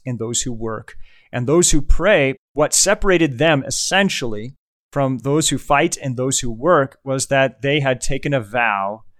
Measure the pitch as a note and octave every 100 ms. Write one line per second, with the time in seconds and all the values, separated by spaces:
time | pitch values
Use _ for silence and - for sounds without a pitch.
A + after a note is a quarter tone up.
0 | C3 A2+ A2+ A#2+ B2+ A2 A2+ A2 - -
1 | - - _ B2 B2 E3+ E3+ - - -
2 | F#3 F#3 C3+ - _ - D3 - F#3+ G#3
3 | G3+ F3 D#3+ A#2+ D#3+ C#3+ C3 - - F#3
4 | G3 - A#2 G#2 A#2+ - _ _ _ C#3+
5 | C3+ B2+ B2+ D3+ D3+ C#3 - C#3+ E3+ -
6 | C3+ B2 C3 C3 B2 A2 D#3 D#3+ C3+ -
7 | C3+ C3+ - C#3 C3+ A2 C#3 D3+ C3+ B2
8 | - C3+ D3+ C3+ G2+ A#2+ A#2 G2+ G2 A2
9 | -